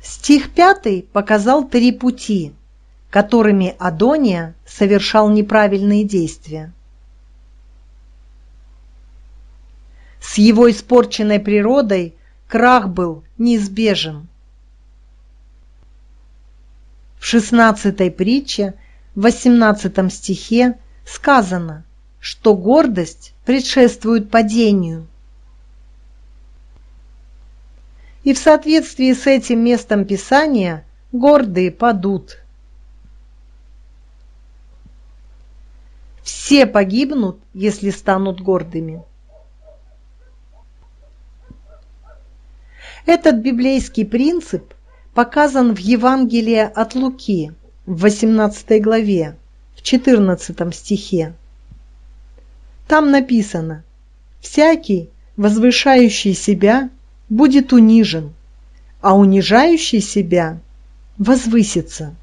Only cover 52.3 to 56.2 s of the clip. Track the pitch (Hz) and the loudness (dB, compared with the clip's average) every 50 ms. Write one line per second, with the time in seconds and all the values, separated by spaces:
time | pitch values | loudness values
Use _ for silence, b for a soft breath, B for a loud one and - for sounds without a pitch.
52.3 | - - - - - - - - - - - - 302 311 311 285 277 277 262 262 | -20 -20 -20 -20 -20 -20 -20 -20 -20 -20 -4 0 0 2 2 4 2 2 2 0
53.3 | 247 226 202 208 - 170 160 160 160 156 165 _ _ _ _ _ _ _ _ _ | -2 -2 -2 -2 -6 -8 -8 -8 -10 -12 -16 _ _ _ _ _ _ _ _ _
54.3 | _ - - - - - 302 320 330 320 - - 202 175 165 - _ - - - | _ -20 -20 -4 0 2 4 4 2 0 -2 -4 -4 -4 -4 -10 _ -20 -20 -18
55.3 | _ - 202 208 208 220 220 247 233 - - 277 269 254 247 220 208 - | _ -2 0 0 2 4 2 2 2 2 2 4 6 6 6 4 2 0